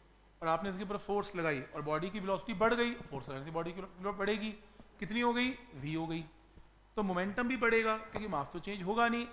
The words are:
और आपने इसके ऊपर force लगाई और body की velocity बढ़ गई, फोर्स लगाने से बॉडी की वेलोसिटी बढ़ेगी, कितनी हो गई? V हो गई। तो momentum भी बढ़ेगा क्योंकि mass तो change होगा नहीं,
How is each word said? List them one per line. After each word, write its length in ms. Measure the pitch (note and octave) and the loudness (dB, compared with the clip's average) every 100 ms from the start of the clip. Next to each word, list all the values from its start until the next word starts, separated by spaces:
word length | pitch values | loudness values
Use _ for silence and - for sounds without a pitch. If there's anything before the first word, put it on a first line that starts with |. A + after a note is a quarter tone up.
| - - - - | -20 -20 -20 -4
और 60 | E3 | 0
आपने 220 | E3 G3+ | 0 0
इसके 120 | F#3 | -4
ऊपर 120 | G3 G3+ | -4 -4
force 360 | - G3+ G3+ F3+ | -2 0 0 0
लगाई 240 | D#3+ C#3 | 0 0
और 200 | C3 D3+ | -2 -6
body 280 | D3 D#3 F#3 | -2 0 -2
की 100 | G#3 | -2
velocity 340 | F#3 F#3+ F#3+ | -2 -2 -2
बढ़ 200 | F#3 A3+ | 2 4
गई, 200 | A#3+ A#3 | 4 2
फोर्स 340 | A#3+ - C#3 B2+ | -2 -8 -8 -6
लगाने 160 | C3+ | -8
से 60 | C#3+ | -4
बॉडी 220 | D#3+ E3 | -4 -4
की 80 | F3+ | -6
वेलोसिटी 380 | F#3+ - F#3+ G3+ | -10 -6 -4 0
बढ़ेगी, 320 | G3 G#3+ G#3+ G#3 - - - - | 0 0 -2 -8 -14 -20 -20 -8
कितनी 200 | F#3+ A3+ | -2 2
हो 120 | A#3+ | 4
गई? 220 | A#3+ B3 C4 - C#3+ | 4 2 0 -10 -8
V 200 | C#3+ D#3+ | -4 -2
हो 100 | D#3+ | -2
गई। 180 | E3 D#3 - - - - - - - | -2 -6 -12 -20 -20 -20 -20 -8 -2
तो 60 | |
momentum 440 | G3+ F3+ F#3+ G3+ A#3+ | 0 2 0 0 0
भी 80 | B3+ | 2
बढ़ेगा 380 | A#3 A3+ A3 A3 | 6 6 6 2
क्योंकि 320 | A3 G#3 G#3+ | -2 -6 -2
mass 220 | D#3 C3+ | -2 -2
तो 60 | F3 | -6
change 240 | F3+ G3+ | -6 -2
होगा 260 | F3+ A3 A#3 | 0 4 4
नहीं, 180 | A#3 A#3+ | 4 -2